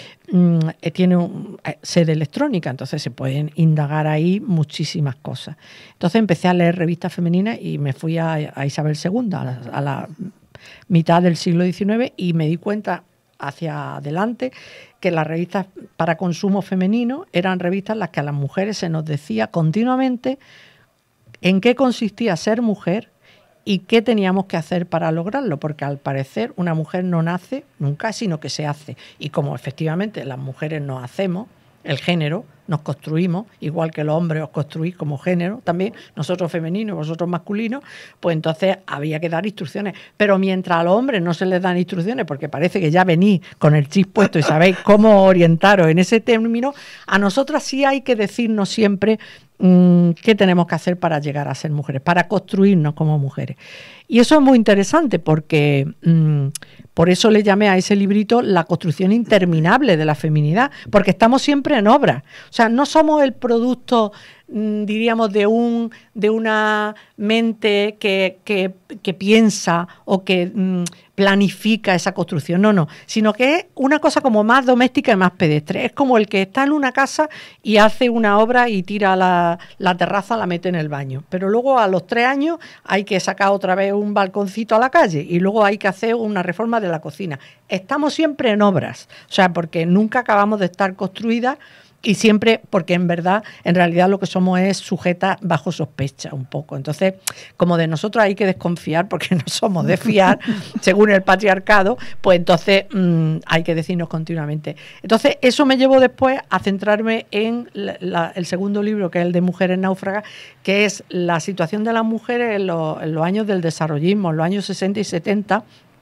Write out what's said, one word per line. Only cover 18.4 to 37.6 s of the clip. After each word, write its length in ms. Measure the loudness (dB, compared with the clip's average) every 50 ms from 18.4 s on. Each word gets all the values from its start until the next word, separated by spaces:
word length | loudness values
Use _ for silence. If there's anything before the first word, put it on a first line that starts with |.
| -6 -4 -4 -4 -4 -4 -4 -6
se 100 | -6 -4
nos 160 | -4 -6 -4
decía 440 | -6 -6 -8 -6 -6 -4 -4 -4 -4
continuamente 880 | -2 -2 0 0 0 0 0 0 0 0 -2 -2 -4 -4 -4 -6 -6 -6 _ _ -20 -20 -20 _ _ _ _ _ _ _ _ _ _ _ _ _ -16 _
en 180 | -2 0 0 2
qué 140 | 2 2 2
consistía 640 | 2 0 0 0 -2 -4 -6 -4 -4 -2 -2 -2
ser 260 | -2 -2 -2 -2 0
mujer 480 | 0 -2 -4 -2 -4 -4 -4 -4 -6 _ _ _ _ _ _ _ _ _ _ _ _
y 140 | -4 -4 -4
qué 200 | 0 0 0 2
teníamos 440 | 2 2 0 2 0 0 0 -2 -2
que 100 | -4 -6
hacer 300 | -6 -4 -4 -4 -4 -4
para 240 | -4 -4 -2 -2 -2
lograrlo, 460 | -2 -4 -4 -4 -6 -4 -4 -4 -4 -4
porque 260 | -6 -8 -8 -6 -6
al 140 | -8 -8 -8
parecer 540 | -6 -6 -6 -6 -6 -6 -6 -6 -8 -6 -6
una 160 | -6 -4 -4 -4
mujer 300 | -4 -4 -6 -6 -6 -4
no 180 | -2 -2 -2
nace 420 | -2 -2 -4 -6 -8 _ -12 -12 -12 _ _ -6
nunca, 340 | -6 -6 -4 -4 -6 -8 -6
sino 260 | -6 -6 -6 -6 -6
que 80 | -8 -10
se 180 | -8 -6 -6
hace. 300 | -6 -6 -8 -12 -18 -18 -18 -20 -20 -18 _
Y 100 | -12 -6
como 240 | -4 -4 -4 -4 -6
efectivamente 680 | -8 -10 -12 -8 -6 -6 -4 -4 -4 -6 -6 -8 -10 -10
las 140 | -10 -10 -10
mujeres 420 | -12 -12 -10 -10 -10 -8 -8 -8
nos 220 | -8 -8 -10 -10 -12
hacemos, 440 | -10 -8 -6 -4 -4 -4 -6 -10 -12 _ _ _ _ _ _
el 160 | -8 -8 -6 -4
género, 480 | -2 -2 -2 -2 -2 -4 -4 -6 -8 -12 _ _ _
nos 140 | -6 -6 -6
construimos, 640 | -6 -8 -10 -10 -8 -4 -2 -2 -2 -2 -2 -4 -6 -10 _ _
igual 300 | -10 -8 -6 -4 -6 -4
que 140 | -4 -6 -4
los 100 | -2 -2
hombres 260 | -2 -2 -2 -4 -6
os 60 | -6 -6
construís 480 | -6 -6 -8 -6 -6 -6 -6 -6 -6
como 220 | -8 -8 -8 -8 -6
género, 420 | -4 -2 -2 -2 -2 -4 -6 -6 -6
también 280 | -4 -4 -2 -4 -6 -6 -12 -20 -16 _
nosotros 340 | -10 -6 -6 -4 -4 -4 -4
femeninos, 460 | -4 -6 -6 -4 -6 -6 -6 -6 -6
vosotros 320 | -8 -6 -8 -6 -6 -4 -4
masculinos, 540 | -4 -6 -6 -6 -6 -6